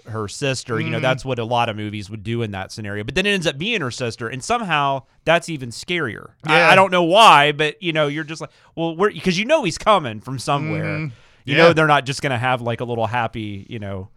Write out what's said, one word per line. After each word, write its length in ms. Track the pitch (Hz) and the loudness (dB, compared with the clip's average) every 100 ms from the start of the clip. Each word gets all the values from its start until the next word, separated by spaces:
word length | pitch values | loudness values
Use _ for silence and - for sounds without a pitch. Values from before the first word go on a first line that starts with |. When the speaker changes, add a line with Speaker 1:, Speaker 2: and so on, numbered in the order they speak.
| - | -12
Speaker 1:
her 200 | 110 104 | -8 -8
sister." 520 | - 139 127 - 113 | -6 -4 -4 -4 -6
You 100 | 160 | -4
know, 60 | - | -2
Speaker 2:
Mm-hmm. 60 | |
Speaker 1:
that's 220 | 131 131 131 | -2 -2 -4
what 140 | 120 | -6
a 40 | |
lot 260 | 113 123 117 | -2 0 -2
of 60 | 107 | -4
movies 320 | 107 107 98 | -8 -8 -12
would 140 | 107 | -12
do 200 | 98 117 | -6 -6
in 80 | 110 | -6
that 200 | 98 95 | -8 -10
scenario. 320 | - 104 104 | -12 -10 -8
But 120 | 113 139 | -4 -2
then 100 | 202 | 0
it 60 | |
ends 160 | 196 160 | 0 -2
up 100 | 139 | -4
being 240 | 202 220 | -4 -4
her 100 | 131 | -4
sister, 360 | - 120 - 113 | -6 -8 -6 -8
and 160 | 131 | -8
somehow 600 | - 240 196 151 139 135 _ _ - | -4 -4 -2 -2 0 -4 _ _ 0
that's 240 | 170 165 | 0 0
even 200 | 151 123 | -10 -10
scarier. 600 | - - 175 131 50 50 _ | -12 -6 -4 -4 -8 -16 _
I, 140 | - 156 | 2 4
Speaker 2:
Yeah. 100 | 170 | 8
Speaker 1:
I 60 | 190 | 6
don't 160 | 190 | 6
know 120 | 180 | 4
why, 480 | 165 196 214 151 147 | 4 8 10 10 6
but, 300 | 147 151 - | 2 -2 -2
you 120 | 170 | -4
know, 120 | 156 147 | 0 0
you're 160 | 147 | -2
just 180 | 151 160 | -10 -12
like, 100 | 151 _ _ - | -14 _ _ -6
"Well, 200 | 165 160 | -4 0
where," 160 | 208 | -2
'cause 260 | - 185 175 | 0 -2 0
you 60 | 226 | 2
know 180 | 320 | 2
he's 160 | 196 - | 2 -2
coming 420 | 214 196 135 107 | 2 2 2 -10
from 160 | 127 131 | -10 -8
somewhere. 460 | - 143 156 156 101 | -2 -2 -2 -6 -6
Speaker 2:
Mm-hmm. 280 | 151 156 - _ _ - | -6 -8 -12 _ _ -2
Speaker 1:
You 100 | 139 | 6
Speaker 2:
Yeah. 80 | |
Speaker 1:
know 100 | 170 | 6
they're 140 | 156 156 | 6 4
not 180 | 143 127 | 2 2
just 160 | 139 | -6
gonna 160 | 147 123 | -4 -2
have, 220 | 127 127 | -2 -2
like, 200 | 117 117 | -4 -6
a 20 | |
little 240 | 120 117 110 | -4 -4 -2
happy, 580 | 120 113 120 104 98 - | -2 -4 -6 -10 -12 -14
you 100 | 117 | -12
know, 300 | 101 98 - | -10 -10 -12